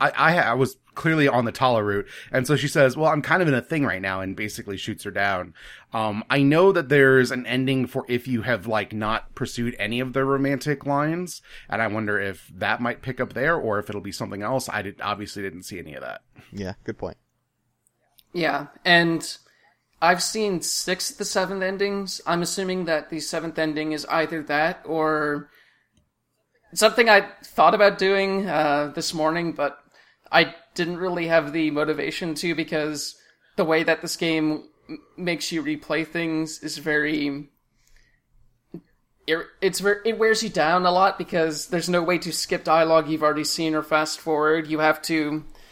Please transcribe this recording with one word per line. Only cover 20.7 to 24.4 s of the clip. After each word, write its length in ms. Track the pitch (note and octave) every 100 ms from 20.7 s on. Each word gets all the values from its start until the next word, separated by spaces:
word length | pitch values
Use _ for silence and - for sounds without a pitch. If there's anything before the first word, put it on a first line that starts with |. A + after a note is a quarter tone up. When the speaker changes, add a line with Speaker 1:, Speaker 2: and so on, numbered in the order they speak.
| - - F#3 -
Speaker 3:
of 60 | -
the 80 |
seven 380 | G3 G3 F#3 G3
endings. 580 | F#3 G3 G3+ G3+ F#3+ - -
I'm 160 | F3
assuming 420 | E3+ - F#3+ F#3
that 240 | E3+ D#3 D3+
the 120 | E3
seventh 380 | D3+ E3+ E3 D#3+
ending 340 | D#3 D3+ D#3
is 120 | D3+ D3
either 360 | E3 D#3 D#3+